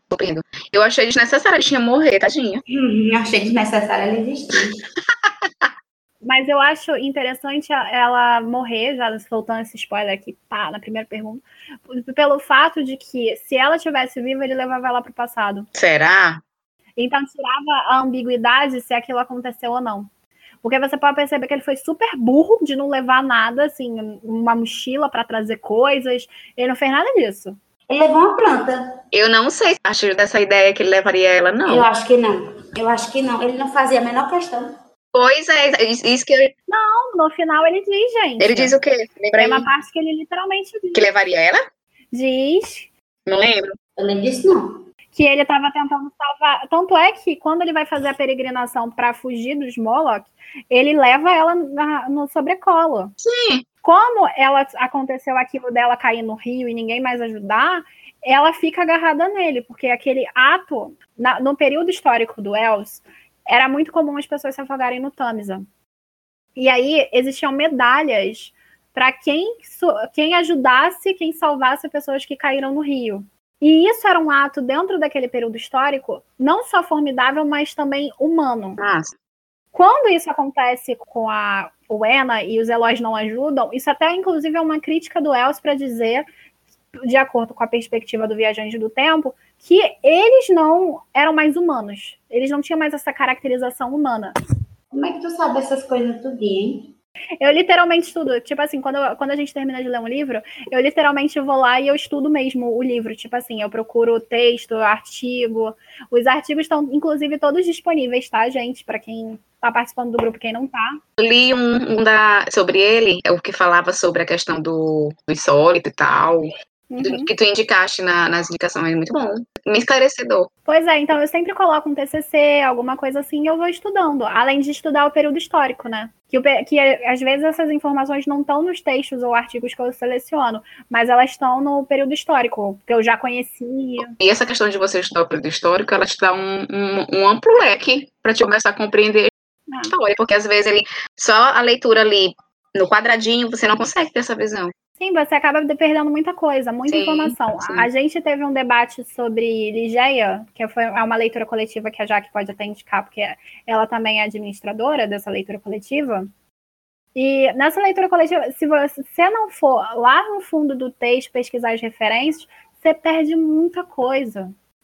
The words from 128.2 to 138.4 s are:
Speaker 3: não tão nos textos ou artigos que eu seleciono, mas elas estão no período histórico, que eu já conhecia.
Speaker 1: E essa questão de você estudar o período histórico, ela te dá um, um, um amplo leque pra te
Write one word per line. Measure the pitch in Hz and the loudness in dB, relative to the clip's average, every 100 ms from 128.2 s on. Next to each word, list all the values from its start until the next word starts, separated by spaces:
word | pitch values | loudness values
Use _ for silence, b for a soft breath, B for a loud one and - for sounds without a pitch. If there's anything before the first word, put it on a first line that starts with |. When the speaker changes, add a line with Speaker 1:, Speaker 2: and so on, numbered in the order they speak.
| 285 | -2
Speaker 3:
não | 285 | -2
tão | 285 285 | -2 0
nos | 359 359 | -2 -4
textos | 302 262 - 254 | -2 -2 -4 -6
ou | 247 | -2
artigos | 233 240 240 240 | -2 -2 -8 -10
que | - | -6
eu | 247 | -8
seleciono, | 247 247 247 - 302 240 220 B B - | -6 -6 -6 -4 -2 -2 -4 B B -4
mas | 233 233 | 0 4
elas | 247 262 | 4 4
estão | - 262 254 | 0 -2 0
no | 285 285 269 | 0 -2 0
período | 277 277 | -2 -2
histórico, | 294 - 277 233 220 202 196 | -4 0 0 0 -4 -6 -6
que | - | -2
eu | 233 | 0
já | 226 226 | 2 0
conhecia. | 247 247 247 - 240 269 262 240 240 233 | -2 -6 -8 -12 -8 -6 -6 -8 -8 2
Speaker 1:
E | - | 4
essa | 247 247 | 4 0
questão | 233 208 | 0 -2
de | 196 | 0
você | 190 190 | -2 -2
estudar | 180 170 | -2 -2
o | 170 | -2
período | 156 151 | -4 -6
histórico, | - 175 185 208 | -2 0 0 0
ela | 196 196 | 0 0
te | - | 0
dá | 185 | 0
um, | 190 190 196 | 2 -2 -6
um, | - 196 196 196 - 190 | -6 -4 -2 -4 -2 2
um | 196 | 4
amplo | 226 453 480 | 4 6 6
leque | 285 202 262 269 - _ | 6 2 0 0 -2 _
pra | 220 | 0
te | 220 | 2